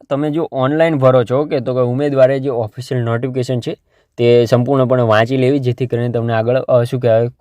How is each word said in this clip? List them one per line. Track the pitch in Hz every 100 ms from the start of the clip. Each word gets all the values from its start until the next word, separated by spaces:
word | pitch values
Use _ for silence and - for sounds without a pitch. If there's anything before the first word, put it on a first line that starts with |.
| -
તમે | 139 151
જો | 151 -
ઓનલાઈન | 131 131 156 165
ભરો | 147 131 127
છો, | 117 127
ઓકે, | 147 147
તો | 120
કે | 127
ઉમેદવારે | 123 127 147 135 127 135
જે | 135
ઓફિશિયલ | 120 107 - - 127
નોટિફિકેશન | 117 117 131 127 123 123
છે | 151 - _ _ _ -
તે | 120 120 117
સંપૂર્ણપણે | 123 123 139 123 127
વાંચી | 117 107 117 131
લેવી, | 127 143
જેથી | 127 120 127
કરીને | 120 120
તમને | 117 117
આગળ, | 113 113 131
અ, | - 123
શું | 120 131
કહેવાય, | 123 113 120 -